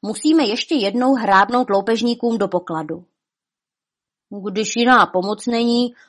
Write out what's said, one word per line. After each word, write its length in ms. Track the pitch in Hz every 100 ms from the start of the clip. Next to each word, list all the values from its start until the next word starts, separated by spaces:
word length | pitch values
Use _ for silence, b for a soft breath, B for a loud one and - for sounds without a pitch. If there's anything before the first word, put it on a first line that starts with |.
musíme 420 | 202 208 302 320
ještě 300 | 220 226 -
jednou 400 | 302 196 226 254
hrábnout 560 | 262 214 190 202 247 247
loupežníkům 680 | 196 196 226 240 233 233 226
do 100 | 196
pokladu.“ 560 | 180 175 160 156 170 - _ _ _ _ _ _ _ _ _ _ _ _ 202 196
„Když 260 | 196 214 233
jiná 300 | 240 247 180
pomoc 400 | 185 190 208 -
není, 480 | 233 240 240 247 B